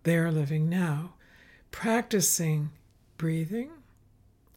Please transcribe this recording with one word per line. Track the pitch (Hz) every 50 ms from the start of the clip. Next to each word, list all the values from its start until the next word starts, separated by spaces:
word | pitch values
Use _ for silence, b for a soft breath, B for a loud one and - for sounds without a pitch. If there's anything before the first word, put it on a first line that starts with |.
| _
they | 165 170
are | 165 165 170
living | 160 156 147 139 156 156 156 160
now, | 170 185 180 165 143 151 165 180 - B B B B B B B B B B B
practicing | - - - 220 226 247 233 233 226 202 160 - - - 170 160 156 151 147 151 - - - - _ _ _ _ _
breathing, | - 165 165 160 165 160 156 208 233 254 294 330 294 - _ _ _ _ _ _ _ _ - _ _ _ _ -